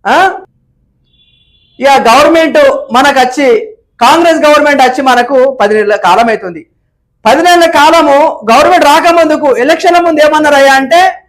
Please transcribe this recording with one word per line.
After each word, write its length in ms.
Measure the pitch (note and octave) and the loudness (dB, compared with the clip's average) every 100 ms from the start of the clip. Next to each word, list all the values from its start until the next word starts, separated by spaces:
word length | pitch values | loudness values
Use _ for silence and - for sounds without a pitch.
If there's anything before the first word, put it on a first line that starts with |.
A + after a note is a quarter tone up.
| G3 | -2
ఆ? 320 | C#4+ F#4+ G4 - _ _ _ _ _ _ _ _ _ _ _ _ _ | -2 -2 -6 -18 _ _ _ _ _ _ _ _ _ _ _ _ _
ఇక 100 | C4+ | 0
గవర్నమెంట్ 680 | C4+ A3+ B3+ D4+ E4 D#4+ D4 C#4 - - | 0 2 2 2 0 0 0 0 -2 -4
మనకు 280 | A#3 C#4+ C4+ | -2 0 0
వచ్చి, 580 | B3+ D4 C4+ A3+ - - _ _ | -2 -2 -2 -2 -4 -18 _ _
కాంగ్రెస్ 360 | A#3+ D#4+ E4+ D#4+ | 0 2 0 0
గవర్నమెంట్ 440 | D4 D4 D4 C4+ | 0 2 0 0
వచ్చి 200 | B3+ B3+ | 0 0
మనకు 560 | C4 A#3+ A#3+ C4+ C4+ C4 | -2 -2 0 0 -2 -2
పది 140 | G3+ G#3+ | -2 -2
నెలల 200 | G#3 G#3 | -2 -2
కాలం 340 | F3+ F#3+ A#3 | 0 0 0
అవుతుంది. 380 | G#3+ F#3+ E3 - _ _ _ _ _ G#3+ | -4 -8 -16 -20 _ _ _ _ _ -2
పది 180 | C#4 | 0
నెలల 220 | F4 F4 E4+ | 2 2 2
కాలము 800 | D#4 D4 E4 D4 C#4 D#4+ - G#3+ | 2 2 2 2 0 0 -4 -2
గవర్నమెంట్ 340 | A#3 E4+ F4+ C#4+ | 0 2 2 2
రాకముందుకు 720 | D#4 E4+ E4+ D#4 D4+ D4 A3+ | 2 2 0 0 0 -2 -2
ఎలక్షన్ల 440 | C4 E4 F#4 F4 | -2 0 0 0
ముందు 200 | E4+ D4+ | 0 0
ఏమన్నారయ్యా 520 | D4+ D#4 D4+ C#4+ C#4 | 0 0 0 2 2
అంటే 500 | C4+ C4+ E4+ F#4+ - | 0 0 0 0 -4